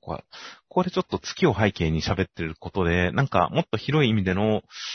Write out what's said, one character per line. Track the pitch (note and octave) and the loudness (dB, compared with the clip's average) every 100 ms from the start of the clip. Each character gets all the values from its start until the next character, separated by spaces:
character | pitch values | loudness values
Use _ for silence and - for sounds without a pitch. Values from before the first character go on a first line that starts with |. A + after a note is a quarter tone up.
こ | - | -10
は、 | - | -10
こ | - - - - _ | -10 -18 -18 -20 _
こ | - | -2
で | F#3 | -2
ち | - | -2
ょ | |
っ | - | -4
と | - | -4
月 | - - E3+ | -6 2 2
を | F#2+ | 4
背 | G#2+ | 2
景 | - D#2+ | 2 0
に | D#2+ | 0
喋 | - F2+ F#2 | 0 0 -2
っ | |
て | - | -4
る | E2 D#2+ | -8 -8
こ | - | -8
と | G2 | -2
で、 | E2+ F2 F2+ | 2 2 2
な | - | 0
ん | C#3 | 0
か | F#2+ E2+ | 2 2
も | C3+ | 0
っ | - | -2
と | G#2+ | -4
広 | - D3+ B2+ | -2 0 2
い | |
意 | |
味 | A2 | 2
で | F#2 | 2
の | F#2 G#2+ G#2+ - - - | 0 0 0 -4 -14 -12